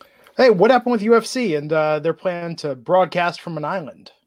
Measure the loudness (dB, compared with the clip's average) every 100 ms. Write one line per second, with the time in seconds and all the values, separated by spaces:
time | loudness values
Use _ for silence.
0 | _ _ _ 2 4 6 4 4 2 -2
1 | 2 2 0 -4 -2 -2 -2 -2 0 0
2 | -2 -4 -6 -6 -8 -8 -8 -8 0 2
3 | 2 0 -2 -4 -10 -8 -6 -6 -10 -18
4 | -20 _